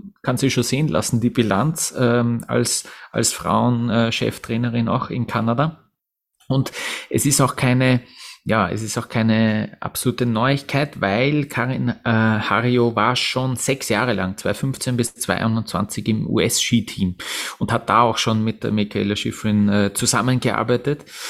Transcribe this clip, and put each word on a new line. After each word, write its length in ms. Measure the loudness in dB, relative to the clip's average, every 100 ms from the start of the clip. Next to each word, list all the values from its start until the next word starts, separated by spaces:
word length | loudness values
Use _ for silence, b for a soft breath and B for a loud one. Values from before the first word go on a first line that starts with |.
| -20 -8
kann 160 | -4 0
sich 160 | 2
schon 100 | 2
sehen 260 | 0 0 0
lassen, 300 | 0 0 0
die 120 | 2
Bilanz, 640 | 2 2 2 0 -2 -4 0
ähm, 460 | 2 2 2 -2 -2
als, 400 | 0 0 -2 -8 B B
als 200 | -2 -2
Frauen, 580 | -2 0 2 2 2 2
äh, 220 | 2 0
Cheftrainerin 760 | 0 -2 -4 -4 -2 -2 0 0
auch 220 | 0 -2
in 160 | -4 -2
Kanada. 640 | -2 0 0 0 -4 _ _ _ _ _ _ -2
Und 240 | 0 0 B B B B
es 160 | 0 2
ist 160 | 2
auch 140 | 2 2
keine, 460 | 2 4 4 2 0 B B B 0
ja, 240 | 2 2
es 120 | -2
ist 160 | -6 -6
auch 120 | -4
keine 640 | 0 2 4 4 2 -2 -6
absolute 440 | -10 -4 -2 0 0
Neuigkeit, 760 | 0 0 0 -2 -2 -2 -2
weil 460 | 0 2 2 0 0
Karin, 420 | -2 -2 -2 -2
äh, 60 | -2 0
Harjo 880 | 2 4 2 0 0 2 4 2 2
war 220 | 0 0
schon 400 | -2 -2 -2 -2
sechs 320 | -2 -2 -2
Jahre 240 | 0 0
lang, 240 | 0 -2 -4
zweitausendfünfzehn 580 | -4 -2 -4 -4 -2 -2
bis 180 | -2 -4
zweiundzwanzig 920 | -4 0 0 0 -2 -4 -4 -4 -2
im 180 | 0 0
U-S-Skiteam 920 | 2 2 0 0 0 0 -2 -4 -4 B B B B
und 140 | -2
hat 160 | -2 2
da 140 | 4
auch 140 | 4 2
schon 280 | 0 0 0
mit 180 | -2
der 80 | -2
Michaela 460 | 0 0 0 0 -2
Schifrin, 500 | -4 -4 0 4 4
äh, 260 | 4 2
zusammengearbeitet. 1120 | 0 0 2 2 2 0 0 0 0 0 -4 -6 B